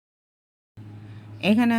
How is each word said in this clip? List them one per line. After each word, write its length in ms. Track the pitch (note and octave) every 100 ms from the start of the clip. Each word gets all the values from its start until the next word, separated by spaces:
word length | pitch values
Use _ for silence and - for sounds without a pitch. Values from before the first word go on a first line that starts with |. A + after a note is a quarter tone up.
| _ _ _ _ _ _ _ - - - - - - - E3+
এখানে 240 | A3 A#3+